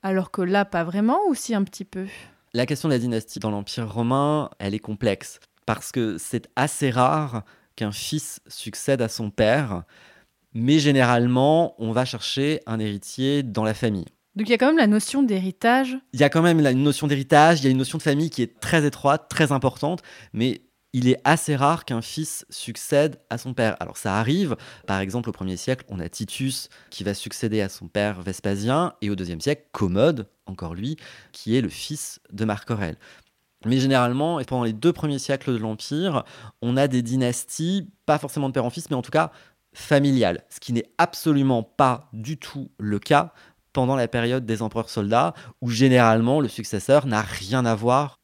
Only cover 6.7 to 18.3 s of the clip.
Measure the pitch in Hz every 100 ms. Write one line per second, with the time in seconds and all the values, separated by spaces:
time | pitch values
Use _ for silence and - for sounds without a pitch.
6.7 | - 139 123 127 156 147 113 - _ _
7.7 | - 107 104 - 151 - - _ - -
8.7 | 98 - 135 113 - 107 - 107 131 135
9.7 | 90 85 _ - _ _ _ _ - 123
10.7 | 156 143 139 123 120 120 123 139 160 170
11.7 | - 113 113 127 117 - - 143 156 -
12.7 | 113 107 101 - - 135 143 131 104 110
13.7 | 107 117 101 82 _ _ - 214 240 262
14.7 | 320 220 214 - 277 262 196 185 185 233
15.7 | 247 262 262 _ 123 143 165 170 165 143
16.7 | 127 147 139 151 143 135 147 156 170 135
17.7 | 131 131 160 156 143 160